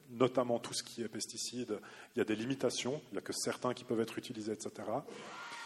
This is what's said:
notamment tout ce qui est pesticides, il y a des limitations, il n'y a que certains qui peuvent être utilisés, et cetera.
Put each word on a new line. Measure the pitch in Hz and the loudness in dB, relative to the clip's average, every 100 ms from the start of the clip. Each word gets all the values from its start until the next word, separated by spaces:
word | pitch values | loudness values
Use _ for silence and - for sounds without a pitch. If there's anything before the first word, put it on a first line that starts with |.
| 131 | -6
notamment | 117 127 135 123 117 | 4 6 6 4 2
tout | - | 0
ce | - | -4
qui | - - | -4 -4
est | 107 | -4
pesticides, | 110 - 110 - 123 117 101 - - - 120 | -4 -6 -6 -4 -4 -2 -4 -6 -14 -2 2
il | |
y | |
a | 104 | 4
des | 107 | 4
limitations, | 120 135 123 - 123 147 - | 2 2 2 2 0 -2 -2
il | |
n'y | 95 | -4
a | |
que | - | -2
certains | - 123 - 123 | 0 0 2 0
qui | 117 | 0
peuvent | - 113 | 2 2
être | 113 - | 2 -2
utilisés, | - 110 107 | -6 -4 -4
et | 104 | -4
cetera. | 104 - 104 123 - - - - - - | -6 -6 -2 -2 -2 -10 -10 -10 -8 -8